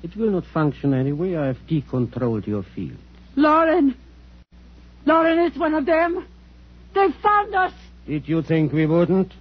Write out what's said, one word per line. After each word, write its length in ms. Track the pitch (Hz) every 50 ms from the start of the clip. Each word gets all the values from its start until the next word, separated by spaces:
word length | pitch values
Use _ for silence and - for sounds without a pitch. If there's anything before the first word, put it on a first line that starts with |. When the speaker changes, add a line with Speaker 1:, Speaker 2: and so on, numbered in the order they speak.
| -
Speaker 1:
It 120 | 170 -
will 160 | 208 226 220
not 140 | 196 180 -
function 480 | - - 165 156 147 131 - - 139 139
anyway. 420 | 131 131 139 143 147 175 190 180
I 120 | 160 143 135
have 100 | 127 - - -
decontrolled 760 | 160 151 123 - - 127 123 117 - - 131 120 113 107 92 104
your 160 | 104 104 95
field. 340 | - - - 92 71 60 - - - - - - - -
Speaker 2:
Lauren! 600 | 277 294 302 302 320 330 320 311 370 285 277 247 - - - - - - - - - - _ - - - - - - - - - - -
Lauren, 340 | 294 311 330 320 330 330 330
it's 180 | 339 339 - 269
one 160 | 339 311 311
of 120 | 311 277
them! 400 | 285 330 311 339 349 339 381 - - - - - - - - - - - - - - -
They 140 | 381 392 370 - -
found 320 | - 415 415 415 415 415 415
us! 200 | 370 370 359 - - - - - - - -
Speaker 1:
Did 200 | 147 151 143 -
you 140 | 160 165
think 320 | 151 - 165 160 156 143 139
we 120 | 156 160
wouldn't? 460 | 151 160 170 175 - 180 190 190 185 - -